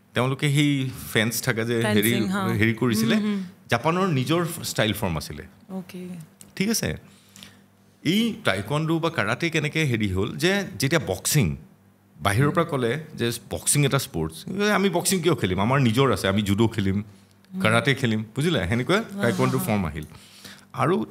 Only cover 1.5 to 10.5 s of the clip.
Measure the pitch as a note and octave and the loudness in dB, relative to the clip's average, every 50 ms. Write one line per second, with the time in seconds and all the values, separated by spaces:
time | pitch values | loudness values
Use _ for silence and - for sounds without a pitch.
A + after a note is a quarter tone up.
1.5 | B2 A2+ A2+ A#2 A#2+ A#2 A2+ A2 - G#2 G2+ A2+ A#2+ A#2+ A2 G2 F#3+ - - - | -2 -2 0 0 0 0 2 2 2 4 4 4 2 2 0 0 -2 -2 -2 0
2.5 | - - A2 A#2 A#2 - C3 B2 A2+ - A3+ - - G#3+ G#3 G#3+ G#3 G3 F#3 F3+ | 0 2 2 2 2 2 2 2 2 2 2 2 2 2 0 0 -2 -4 -6 -10
3.5 | - - - - - - - D#3 E3 F#3 G3 F#3+ D#3+ C3 B2 B2+ D#3+ F3 F3 D#3+ | -14 -12 -4 -2 -2 0 2 2 2 2 2 2 0 0 0 2 0 0 0 -2
4.5 | - - G#2+ - - - A2+ A2 G2+ - - F#2 D#2+ D2+ - - D#2 D2 E2 - | -4 -8 -8 -6 -2 0 0 0 0 -2 -2 -2 -2 -2 -4 -8 -12 -12 -14 -16
5.5 | - - - - F#3+ F#3+ F3+ - - F3+ F3+ F3+ F3+ E3+ D#3+ - - - - - | -18 -20 -16 -12 -12 -12 -12 -12 -14 -14 -12 -12 -12 -14 -16 -18 -20 -20 -20 -12
6.5 | - - F#3+ G#3+ A3+ - - - D#2 - - - - - _ - - - - - | -4 -4 -2 0 0 -2 -2 -4 -6 -6 -10 -20 -20 -20 _ -20 -20 -20 -20 -20
7.5 | - - - _ _ _ _ _ _ _ - C#3+ F3+ G#3+ A#3 A#3 - - - - | -20 -20 -20 _ _ _ _ _ _ _ -2 0 0 2 0 -2 -2 -2 -2 -2
8.5 | F#2+ G2+ G2+ - C#3+ D3+ D#3+ D#3 E3 D#3+ D#3+ E3 D#3 A#2+ G#2 G#2 A#2+ - E3 E3 | 0 0 -2 -2 -2 -2 0 0 -2 0 0 -2 -2 -2 -2 -2 -2 -2 -2 -2
9.5 | D#3+ D#3 C#3 D3+ - D#3+ D#3+ C3+ A#2+ - G#2 G2 F2+ F#2+ G#2 - - D3 C#3+ F3+ | -2 -2 -2 -2 -2 0 0 0 0 0 0 0 0 0 -2 -2 -2 0 0 0